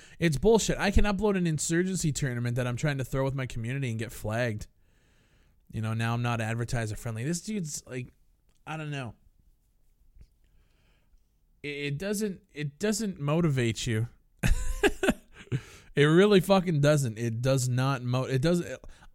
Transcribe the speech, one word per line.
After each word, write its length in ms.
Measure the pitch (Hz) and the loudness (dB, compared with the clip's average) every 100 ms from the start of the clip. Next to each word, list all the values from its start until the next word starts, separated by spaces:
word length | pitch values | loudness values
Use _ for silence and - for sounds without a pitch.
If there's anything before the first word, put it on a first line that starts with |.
| - - | -18 -2
it's 180 | 170 135 | 0 2
bullshit. 400 | 208 220 - 143 | 4 4 4 0
I 140 | 185 | 4
can 140 | 196 208 | 4 4
upload 320 | 196 214 190 | 4 0 2
an 100 | 175 | 0
insurgency 640 | 151 - 165 185 185 160 | 0 0 0 0 0 -2
tournament 460 | 135 135 120 120 120 | -2 -4 -2 -2 -2
that 100 | 123 | -2
I'm 80 | 123 | -2
trying 220 | 151 139 | -2 -2
to 80 | 127 | -4
throw 180 | 135 | -2
with 100 | 135 | -2
my 120 | 135 127 | -2 -6
community 460 | 123 113 135 131 | -6 -6 -4 -4
and 60 | 110 | -4
get 140 | 113 | -8
flagged. 560 | - 107 113 123 104 - _ _ _ _ _ _ _ _ _ _ | -8 -4 -2 -2 -4 -10 _ _ _ _ _ _ _ _ _ _
You 100 | 113 | -6
know, 120 | 110 | -4
now 200 | 113 113 | -2 -2
I'm 80 | 117 | 0
not 200 | 120 117 | -2 -2
advertiser 560 | 110 117 117 117 110 104 | -4 -4 -4 -4 -4 -6
friendly. 260 | 120 110 | -8 -6
This 160 | 135 175 | -6 -6
dude's, 420 | - 214 151 - - | -6 -8 -8 -10 -12
like, 240 | 127 127 _ _ _ _ _ - | -12 -14 _ _ _ _ _ -12
I 80 | 156 | -10
don't 160 | 151 | -8
know. 220 | 139 120 - _ _ _ _ _ _ _ _ _ - - _ _ _ _ _ _ _ _ _ _ _ _ _ | -8 -10 -14 _ _ _ _ _ _ _ _ _ -20 -20 _ _ _ _ _ _ _ _ _ _ _ _ _
It, 60 | 143 | -10
it 280 | 143 143 139 | -6 -6 -4
doesn't, 440 | 196 208 214 180 _ | -4 -2 -4 -6 _
it 240 | 147 147 - | -10 -10 -4
doesn't 440 | 208 214 214 175 | -2 -2 -4 -4
motivate 640 | 143 160 170 131 120 110 - | 0 2 2 2 0 -2 -2
you. 220 | 110 117 - _ _ | -2 -4 -8 _ _
<laughs> 60 | - - - - 415 - 381 - - - - 131 - - - | 4 4 2 2 0 2 0 0 -4 -20 -8 -8 -8 -20 -4
It 120 | - 147 | 2 6
really 340 | 170 208 196 | 8 8 6
fucking 400 | 196 196 180 151 | 6 4 2 2
doesn't. 380 | 147 151 131 107 | 4 4 2 -2
It 240 | 117 113 | -4 0
does 260 | 131 135 127 | 0 2 0
not 340 | 123 135 131 | 0 0 -2
mo-, 220 | 123 127 | -2 -2
it 180 | 120 131 | 0 0
doesn't, 380 | 160 175 135 127 - - - | 2 0 -2 -10 -16 -20 -18